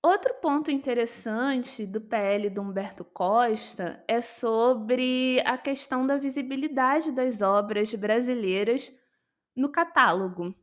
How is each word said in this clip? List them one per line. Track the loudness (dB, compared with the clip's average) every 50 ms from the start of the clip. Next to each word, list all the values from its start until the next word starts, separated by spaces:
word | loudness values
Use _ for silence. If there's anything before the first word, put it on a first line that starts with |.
| 4
Outro | 4 2 4 2 -2 -2 0
ponto | -2 0 0 0 0 0
interessante | -2 -2 0 -2 0 0 0 -2 -4 -10 -8 -6 -4 -2 0 0 0 -2 -2 -6 -8 -8 -8
do | -6 -6 -8
P | -6 -2 -2
L | 0 0 2 0 0 0 -2
do | -4 -4
Humberto | -6 -4 -4 -4 -6 -6 -10 -14 -16
Costa | _ _ -2 0 4 4 4 4 4 2 -2 -4 -14 -10 -8 -6 -6 -8 -8 -4
é | -2 0 0
sobre | 0 -4 -8 -4 -2 0 2 4 4 4 4 2 2 0 0 2 2 0 2 2 2 2 2 2 2
a | 0 -2 -2
questão | -2 -6 -6 -6 -6 -4 -2 -2 0
da | 0 0
visibilidade | 0 -2 -4 -4 -4 -6 -4 -4 -4 -4 -4 0 2 2 4 2 2 0 0
das | -2 0 0 0 0 0
obras | 2 4 4 2 2 0 0 0 0 0 -2
brasileiras | -4 0 0 2 2 2 0 -2 -2 0 0 0 0 2 0 0 0 -2 -8 -18 _ _ _ _ _ _ _ _ _ _ _ _
no | -2 -2 0
catálogo. | 2 0 -2 2 4 4 6 6 4 2 0 -2 -4 -6 -8 -8 -8 _